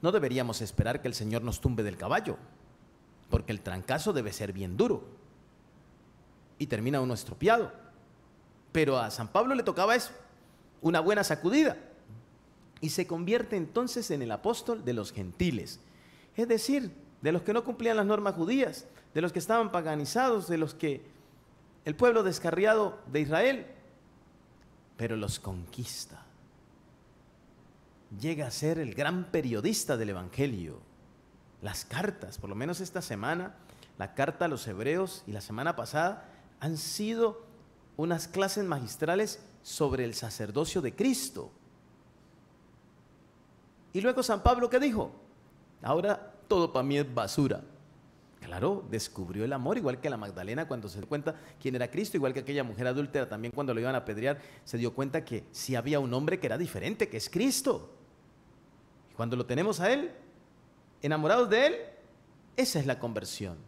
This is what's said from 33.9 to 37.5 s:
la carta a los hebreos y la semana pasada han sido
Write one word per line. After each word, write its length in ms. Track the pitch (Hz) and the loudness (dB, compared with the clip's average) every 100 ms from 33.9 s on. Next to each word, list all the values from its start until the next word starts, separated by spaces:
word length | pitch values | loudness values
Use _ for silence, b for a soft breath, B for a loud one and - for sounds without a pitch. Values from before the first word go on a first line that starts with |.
| - | -10
la 160 | 98 | -8
carta 300 | - 143 160 | -2 -2 0
a 40 | 170 | -2
los 200 | 135 120 | -2 -4
hebreos 560 | 95 120 170 190 - - | -4 0 0 -2 -6 -10
y 60 | |
la 80 | 104 | -10
semana 340 | - 107 151 | -8 -4 -4
pasada 540 | - 117 151 170 202 B B B - | -4 -4 0 0 -2 B B B -8
han 160 | 151 160 | -6 -4
sido 680 | - - 214 226 226 220 - | -6 -4 -4 2 0 0 -16